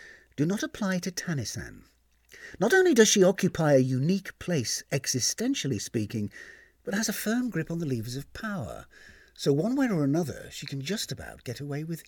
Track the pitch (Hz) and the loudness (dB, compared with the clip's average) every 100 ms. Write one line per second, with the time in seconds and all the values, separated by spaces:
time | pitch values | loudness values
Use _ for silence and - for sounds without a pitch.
0 | - - _ - 156 208 311 - 196 185 | -20 -20 _ -4 -2 0 -4 -4 -2 -2
1 | 185 - - 147 107 - - 101 - _ | -4 -8 -6 -4 -6 -8 -12 -16 -20 _
2 | _ _ _ - - - 202 381 370 233 | _ _ _ -20 -16 -2 4 6 6 8
3 | 214 208 180 196 180 - 156 135 131 127 | 8 8 6 6 0 2 6 6 6 2
4 | 147 190 - - - 165 110 - - 143 | 2 0 -4 -12 -4 -2 -2 -6 -4 -6
5 | - 131 - - 240 277 143 104 - 117 | -2 -2 -2 -2 -2 -2 -2 -4 -2 -4
6 | 104 110 104 - - - - _ - 202 | -2 -4 -4 -8 -20 -20 -20 _ -4 -2
7 | 226 - 208 240 247 160 156 170 160 120 | -2 -4 -2 -2 -2 -4 -4 -4 -2 -2
8 | 113 127 - - 220 196 117 53 - - | -4 -8 -10 -10 -8 -6 -8 -10 -16 -20
9 | - - - - 156 143 202 269 254 180 | -20 -20 -20 -4 0 2 2 0 0 2
10 | 139 156 156 - - - 147 139 139 208 | 2 2 0 -6 -12 -14 -10 -8 -6 -6
11 | - 113 - - - 117 143 143 160 165 | -6 -8 -12 -12 -10 -8 -6 -6 -6 -10